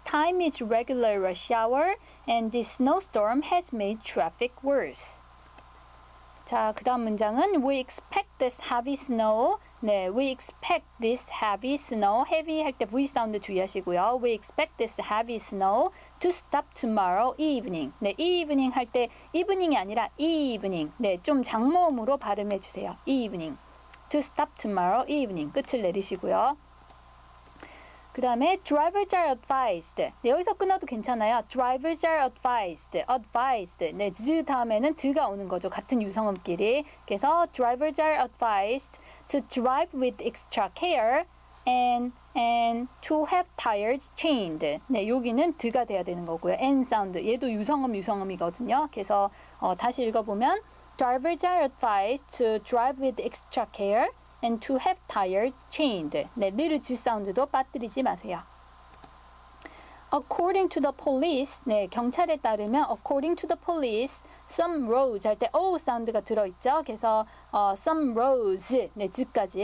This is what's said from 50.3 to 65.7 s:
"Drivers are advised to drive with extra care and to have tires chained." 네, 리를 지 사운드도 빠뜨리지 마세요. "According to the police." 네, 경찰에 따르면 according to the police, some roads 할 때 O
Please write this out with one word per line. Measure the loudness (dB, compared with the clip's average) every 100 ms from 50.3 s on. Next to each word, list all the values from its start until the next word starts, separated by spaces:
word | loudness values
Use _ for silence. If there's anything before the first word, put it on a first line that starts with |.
| 0 2 0 -4 -20 -16 -2
"Drivers | 0 2 0 0 2
are | 2
advised | 0 0 0 2 0 -2 -6 -2
to | 0 0
drive | 0 0 2 0
with | -2 -2
extra | -4 -6 -4 -4 -4
care | -2 0 2 0 -4 -20 -6
and | -2 -2 -2
to | 0
have | 0 -2 -4
tires | -2 0 2 0 -4 -10
chained." | 0 0 0 -2 -4 -4
네, | -2 -2
리를 | 0 0 0
지 | -2 -2
사운드도 | -2 -2 -2 -2 0
빠뜨리지 | 0 -2 -6 -6 -2
마세요. | -2 -2 -8 -10 -10 -20 -20 -20 -20 -20 -20 -20 -20 -20 -20 -20 -20 -20 -20 -20 -4
"According | -4 -2 -2 0 2 2
to | 2
the | 0
police." | 0 0 2 2 2 0 -4 0
네, | 0 0
경찰에 | -2 -2 0 0 0
따르면 | 0 -2 0 0 0
according | -2 -2 -2 0 -2
to | -2
the | -4
police, | -2 -2 0 0 -2 -6 -12 -20 -8
some | 0 0 0 2
roads | 2 2 2 0
할 | 0
때 | 2
O | 2 2